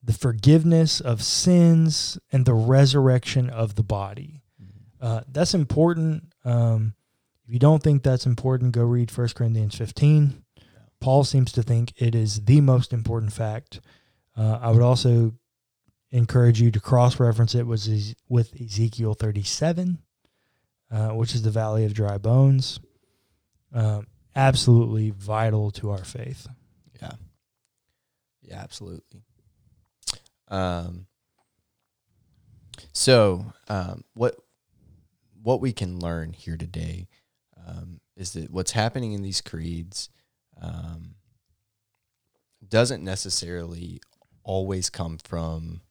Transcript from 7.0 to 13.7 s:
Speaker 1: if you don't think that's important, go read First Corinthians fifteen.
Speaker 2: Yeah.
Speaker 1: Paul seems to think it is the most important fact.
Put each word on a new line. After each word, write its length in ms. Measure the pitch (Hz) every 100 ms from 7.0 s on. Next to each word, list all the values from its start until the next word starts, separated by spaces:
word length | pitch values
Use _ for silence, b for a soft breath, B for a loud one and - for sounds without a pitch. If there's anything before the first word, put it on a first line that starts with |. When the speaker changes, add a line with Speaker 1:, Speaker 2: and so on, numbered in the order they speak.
| _ _ _ _ -
Speaker 1:
if 80 |
you 60 | 120
don't 240 | 139 156
think 200 | 156 143
that's 220 | 131 127 127
important, 460 | 117 131 127 123
go 120 | 120
read 280 | 117 120 120
First 240 | - 120 -
Corinthians 400 | 117 113 107 -
fifteen. 680 | 110 - 147 151 147 135 _ _
Speaker 2:
Yeah. 60 | b b b _
Speaker 1:
Paul 240 | 127 135
seems 280 | 139 139 120
to 100 | -
think 280 | 113 117 117 -
it 180 | 120 113
is 300 | 110 107 104
the 160 | 143
most 320 | 139 127 -
important 400 | 120 110 117 107
fact. 480 | - 110 110 -